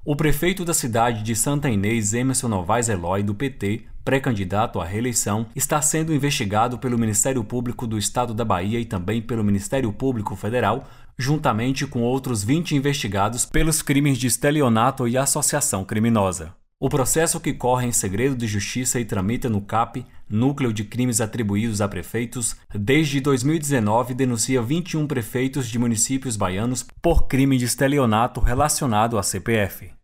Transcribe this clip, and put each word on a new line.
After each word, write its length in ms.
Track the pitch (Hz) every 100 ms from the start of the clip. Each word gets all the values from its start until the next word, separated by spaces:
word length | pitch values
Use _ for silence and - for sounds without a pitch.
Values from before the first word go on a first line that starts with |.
O 140 | - 143
prefeito 480 | 151 139 175 190
da 80 | 170
cidade 500 | 165 135 113 120 113
de 140 | 107 107
Santa 320 | - 143 143
Inês, 460 | 104 101 117 101
Emerson 340 | 120 127 127 123
Novaes 400 | 101 85 113 117
Eloy, 340 | 95 85 98
do 120 | 101
P 160 | 101 139
T, 340 | 135 101 107 - -
pré-candidato 800 | - 131 135 110 90 101 113 101
à 60 | 85
reeleição, 580 | 104 123 113 - 104 113
está 280 | - - 151
sendo 320 | - 160 160
investigado 640 | 151 143 143 107 104 120 120
pelo 200 | 127 120
Ministério 460 | 113 104 139 123
Público 420 | 104 123 120 107 120
do 120 | 110
Estado 340 | 101 - 120
da 100 | 110
Bahia 380 | 113 90 98 117
e 60 | 117
também 340 | 98 87 117
pelo 240 | 110 113
Ministério 480 | 104 101 - 139 120
Público 420 | - 135 113 101
Federal, 500 | 98 110 123 104 123 - - - -
juntamente 680 | 127 151 147 110 123 135 139
com 140 | 120
outros 420 | 117 135 135 117
vinte 320 | 101 151 160
investigados 680 | 147 139 143 110 98 104 120
pelos 380 | - 156 156 156
crimes 340 | - 143 143 127
de 120 | 127
estelionato 800 | - 147 151 135 110 120 131 120
e 120 | 127
associação 680 | 139 151 143 147 - 98
criminosa. 680 | 95 107 117 113 95 85 82 - _ _
O 80 | 139
processo, 500 | 143 123 160 165 165
que 140 | 165
corre 340 | - 123 127 123
em 60 |
segredo 420 | - 101 98 135
de 140 | 127 117
justiça 500 | 104 98 123 123 127
e 60 |
tramita 440 | 117 104 95 120 127
no 120 | 104
cap, 440 | 101 110 117 135 - - -
Núcleo 440 | 104 131 143 127
de 100 | 107
Crimes 380 | 104 117 127 117
Atribuídos 600 | 110 120 104 101 117 101
a 60 | 101
Prefeitos, 680 | 90 87 113 120 131 113 - -
desde 460 | 101 101 147 156 139
dois 240 | 139 135
mil 100 | 131
e 40 | 165
dezenove, 540 | 147 139 104 113 127
denuncia 460 | 127 127 117 - 131
vinte 340 | 113 160 175
e 20 | 160
um 100 | 147
prefeitos 640 | 131 107 123 131 139 117
de 100 | 117
municípios 580 | 120 107 - 135 135 110
baianos 480 | 95 92 117 127 - -
por 280 | - 165 -
crime 280 | 131 139 131
de 100 | 123
estelionato 720 | - 135 143 123 110 123 -
relacionado 760 | - 123 147 - 143 104 117 117
à 60 |
C 160 | 110 98
P 160 | 90
F. 380 | 113 98 - - -